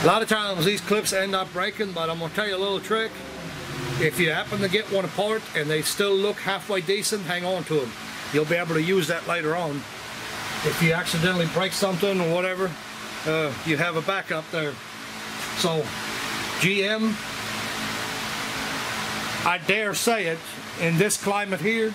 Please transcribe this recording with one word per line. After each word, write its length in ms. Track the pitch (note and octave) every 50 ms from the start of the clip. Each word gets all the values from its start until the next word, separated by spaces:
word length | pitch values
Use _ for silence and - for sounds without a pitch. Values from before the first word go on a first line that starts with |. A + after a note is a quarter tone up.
| -
A 40 | D#3
lot 160 | F#3 G#3+ A3+
of 60 | -
times 360 | A3 G#3+ G#3 G3+ G3 F3 D#3
these 160 | F#3+ G#3 G3
clips 320 | F3 F3 G3+ G#3+ G3+ - G3
end 220 | F#3+ F#3+ G3 F#3+
up 180 | F#3+ F#3+ - -
breaking, 380 | F3 F#3 G#3 G3+ - G#3+ G3
but 180 | F#3 E3 E3 D#3+
I'm 80 | E3 E3+
gonna 160 | E3 D#3+ D#3+
tell 140 | G3 G#3+ G#3
you 80 | G3
a 20 | F#3
little 220 | F#3+ G3+ G3 F#3
trick. 320 | - - G#3+ A3 A3 A3 - - - - - - - - - - - - - - - - - C3+
If 200 | E3 D#3 D3 -
you 120 | F3 D#3+
happen 280 | D#3 F3 G#3 - G#3+ G3+
to 60 | G3+ G3
get 240 | F3 G#3 F3 -
one 140 | G3+ G3 F#3+
apart 380 | E3+ D#3 - G3+ G#3+ A3 A3 G#3+ - -
and 140 | E3 D3+ D3
they 140 | D#3 D#3 D3
still 320 | - - - G3+ G3+ G3
look 220 | G3 G3 G#3 G#3 -
halfway 440 | - F#3 G3 F#3 - - G#3 F#3+
decent, 420 | E3+ D#3+ G3 G#3+ F#3+ - A3 G#3 F#3+ D3+
hang 180 | F3+ F3 F3+
on 180 | F3+ F#3+ F3+ D3+
to 160 | - D#3 D3+
'em. 120 | C3 A2+ G#2+ - - - - - - - -
You'll 120 | C#3+ D#3
be 100 | D3+ E3+
able 180 | E3+ F3+ E3+ E3
to 80 | D#3+
use 260 | D#3+ E3+ F#3+ F#3+ E3 C#3+
that 180 | E3+ E3 - -
later 280 | E3+ E3+ D#3+ D3+ D#3+
on. 280 | F3 F3 D#3 C#3 C#3+ - - - - - - - - - - - - - - - - -
If 160 | D3+ C3 -
you 120 | E3+ D#3+ E3
accidentally 520 | E3+ F3 - - E3 D#3+ F3+ F#3 F3+ E3+ D#3 B2
break 180 | E3 F#3 F#3+
something 480 | - - G3+ G3 F3 D#3+ G3 G3+ G3 F#3+
or 140 | F3 E3 E3
whatever, 380 | F3 F3+ F#3 F#3 F3+ F#3+ F#3 D3+ - - - - - - - - - - D#3
uh, 240 | D#3 D#3+ D#3+ D3 B2+ A#2 - D#3+
you 100 | D#3 C#3
have 180 | E3 F3 E3+
a 60 | D#3+
backup 480 | D#3+ E3 G3 F#3+ F3 - F3+ D#3 D#3 -
there. 240 | - E3 D#3 D3 B2+ G#2+ - - - - - - - - - - - - - - - -
So, 260 | - F3 E3 D#3+ D3 - - - - - - - - - - - - - - -
G 220 | - F3+ G3 G3+ F#3+
M, 320 | G3+ G#3+ A3 A3 A3+ G#3+ - - - - - - - - - - - - - - - - - - - - - - - - - - - - - - - - - - - - - - - - - - - - - -
I 140 | A3+ - F3+
dare 340 | D#3+ D3 F#3+ G#3+ A3 G#3 F3+
say 320 | - - A#3 A#3 A3 F#3+
it, 140 | E3 E3 E3 - - - - - - - -
in 180 | F3 E3 E3 D#3+
this 180 | G3 G#3 -
climate 460 | - - G3 G3+ G3+ G#3 G3 F#3+ F3
here 320 | D3+ G#3 A3+ A3+ A3 A3 G#3